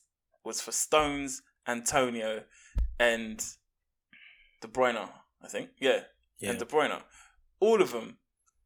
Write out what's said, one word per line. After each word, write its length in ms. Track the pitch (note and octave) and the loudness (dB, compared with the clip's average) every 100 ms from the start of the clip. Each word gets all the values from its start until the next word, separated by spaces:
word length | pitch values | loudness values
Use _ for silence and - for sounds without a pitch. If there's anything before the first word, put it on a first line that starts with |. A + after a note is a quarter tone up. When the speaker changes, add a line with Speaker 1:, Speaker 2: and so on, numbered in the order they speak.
| _ _ _ _ A2+ | _ _ _ _ -10
Speaker 1:
was 160 | A2 | -8
for 100 | - | -6
Stones, 680 | - - D#3 D3 C#3+ C#3 C3 _ _ - | -6 2 2 2 -2 -8 -12 _ _ -6
Antonio, 760 | A#2+ A#2 C#3+ B2+ A#2 A2 A2 - _ - - - - | -4 0 0 0 -2 -6 -6 -12 _ -6 -2 -2 2
and 460 | A#2+ A#2 A2 A2 - - _ _ _ _ _ - - _ _ _ | 2 2 -4 -10 -12 -14 _ _ _ _ _ -20 -20 _ _ _
De 60 | A2+ | -8
Bruyne, 400 | C3 B2+ A2+ F#2 - _ _ | 0 2 0 -6 -14 _ _
I 40 | - | -12
think. 220 | G#2 - _ | -10 -10 _
Yeah. 220 | C3 A2 - _ _ _ | 2 2 0 _ _ _
Speaker 2:
Yeah. 120 | G2+ | -6
Speaker 1:
And 80 | A#2 | -6
De 60 | A#2+ | 0
Bruyne. 320 | D3+ C3 F#2 - _ _ _ _ _ | 2 2 -2 -10 _ _ _ _ _
All 220 | G#3+ A3 | 4 4
of 100 | D3+ | 2
them. 280 | A#2+ A2 - _ _ _ _ | -2 -10 -18 _ _ _ _